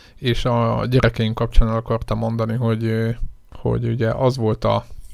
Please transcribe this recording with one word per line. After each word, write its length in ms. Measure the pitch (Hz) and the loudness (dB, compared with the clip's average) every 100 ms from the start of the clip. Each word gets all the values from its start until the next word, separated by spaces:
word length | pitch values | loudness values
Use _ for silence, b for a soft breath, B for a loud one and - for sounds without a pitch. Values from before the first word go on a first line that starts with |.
| B - | B -6
És 300 | 131 117 127 | -2 0 0
a 400 | 120 113 117 110 | 2 2 0 2
gyerekeink 460 | 127 117 113 110 113 | 4 2 2 -2 -2
kapcsán 320 | 117 - 113 | 2 4 4
el 80 | 113 | 0
akartam 420 | 113 113 - 110 | -2 -2 -2 -2
mondani, 380 | 113 113 110 113 | -2 -2 -2 0
hogy, 320 | 117 110 113 | 0 0 0
eh, 280 | 110 113 117 - - - | 0 0 -2 -4 -6 -18
hogy 340 | - 123 117 120 | -6 -2 0 0
ugye 220 | 113 113 | 0 0
az 280 | 113 131 135 | 2 0 2
volt 260 | 110 110 | 0 0
a, 220 | 104 107 - - - | 0 0 -2 -12 -14